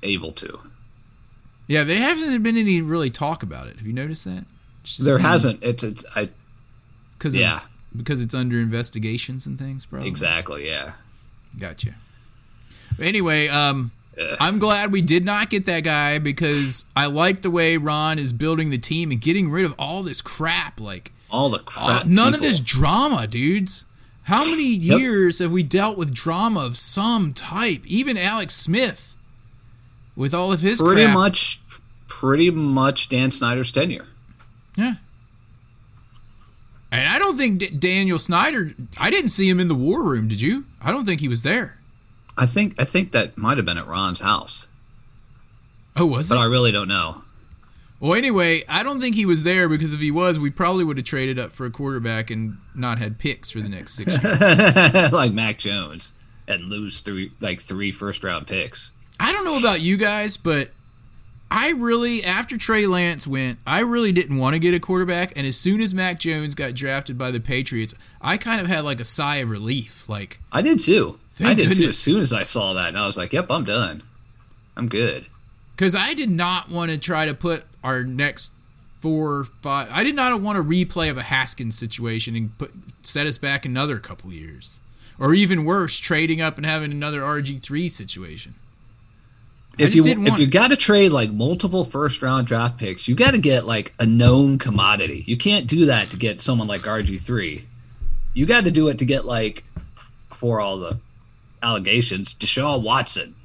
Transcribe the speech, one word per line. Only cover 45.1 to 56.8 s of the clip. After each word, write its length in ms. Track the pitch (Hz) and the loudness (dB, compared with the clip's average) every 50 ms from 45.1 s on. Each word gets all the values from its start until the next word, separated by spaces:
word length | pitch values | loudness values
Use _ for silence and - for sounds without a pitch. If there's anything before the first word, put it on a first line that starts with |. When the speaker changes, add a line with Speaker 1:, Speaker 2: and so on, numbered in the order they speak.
| - - - - - - - - - - - - - - - _ _ | -20 -20 -20 -20 -20 -20 -20 -20 -20 -20 -20 -20 -20 -20 -20 _ _
Speaker 2:
Oh, 100 | 139 175 | 0 2
was 240 | 160 127 123 156 90 | 2 2 0 0 2
Speaker 1:
But 80 | 117 123 | 2 4
Speaker 2:
it? 40 | |
Speaker 1:
I 40 | 117 | 4
really 260 | 113 123 127 123 113 | 4 4 4 6 6
don't 160 | 104 101 98 92 | 4 4 2 0
know. 360 | 98 92 82 80 80 - - - - - - - - - - - - - - - - - | 0 -2 -2 -2 -6 -10 -18 -20 -20 -20 -20 -20 -20 -20 -20 -20 -20 -20 -20 -20 -14 -4
Speaker 2:
Well, 140 | 135 151 180 | 0 2 2
anyway, 500 | 226 269 277 220 190 175 165 165 160 - - | 4 2 2 2 4 4 4 2 0 0 -2
I 120 | 151 180 | -2 -2
don't 200 | 226 277 285 262 | -2 -2 -2 -2
think 140 | 254 247 214 | -2 0 0
he 100 | 220 208 | 2 2
was 180 | 185 170 156 151 | 4 2 2 2
there 240 | 175 185 185 180 160 | 2 4 4 4 4
because 260 | 156 147 160 151 151 | 2 0 0 -2 -2
if 60 | 147 | -2
he 100 | 151 151 | -2 0
was, 300 | 147 165 180 180 170 156 | 0 2 2 2 2 2
we 100 | 147 143 | 0 -2
probably 360 | - - 180 175 190 185 175 | -2 0 0 0 2 0 0
would 120 | 156 143 135 | -2 -2 -4
have 80 | - | -6
traded 320 | - 156 135 131 135 131 127 | -4 -4 -4 -2 -2 -4 -4
up 140 | 117 - | -6 -8
for 140 | - - 127 | -10 -10 -10
a 40 | 120 | -10
quarterback 640 | 117 - 143 139 135 123 117 117 113 110 110 110 | -8 -6 -6 -6 -4 -4 -4 -4 -4 -4 -4 -6
and 260 | 113 110 110 110 104 - - - - | -6 -6 -6 -6 -8 -10 -14 -14 -8
not 240 | 131 127 123 117 117 | -6 -4 -4 -2 -2
had 220 | 113 107 110 - | -4 -6 -6 -4
picks 320 | - 147 131 - - - | -4 -4 -4 -4 -6 -8
for 80 | - 113 | -6 -6
the 80 | 104 101 | -8 -8
next 240 | 95 90 - - - | -8 -10 -8 -8 -8
six 160 | - - - 180 131 - | -4 -2 0 0 0 2
years. 0 | |
Speaker 1:
<laughs> 880 | - - - 208 190 160 165 214 180 131 190 175 147 127 190 170 139 | 2 2 4 4 6 6 6 6 6 6 6 6 6 6 6 4 4
Like 220 | 143 160 131 120 98 | 4 4 2 2 0
Mac 260 | 110 113 107 107 - | 0 -2 -4 -4 -6
Jones 540 | - 101 101 101 87 73 78 85 - - - - - - - - - - | -6 -6 -6 -6 -6 -8 -10 -14 -14 -16 -16 -20 -20 -20 -20 -20 -10 -10
and 220 | 101 90 85 92 | -8 -8 -8 -10
lose 320 | 104 104 | -8 -8